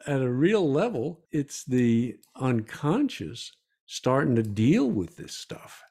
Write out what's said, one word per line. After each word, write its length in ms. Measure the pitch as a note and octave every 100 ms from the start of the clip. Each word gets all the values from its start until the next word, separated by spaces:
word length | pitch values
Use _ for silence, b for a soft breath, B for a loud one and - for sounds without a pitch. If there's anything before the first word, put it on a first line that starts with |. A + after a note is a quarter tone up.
| -
At 160 | C#3
a 80 | B2+
real 420 | B2 E3 G#3+ E3
level, 540 | C#3 A3+ F3 C3 E3+ _
it's 320 | D#3 C#3 -
the 540 | - B2+ A#2+ A#2 B2 - _ -
unconscious 1160 | C3 A#2+ A2 - D3 G#3 D4 - E2 A#2+ - _ _ _ _
starting 500 | - B2+ C3 D3+ A#2
to 80 |
deal 460 | A2 G2+ A2+ G#3 C4+
with 280 | E3+ E2 -
this 160 | -
stuff. 500 | - - - - - -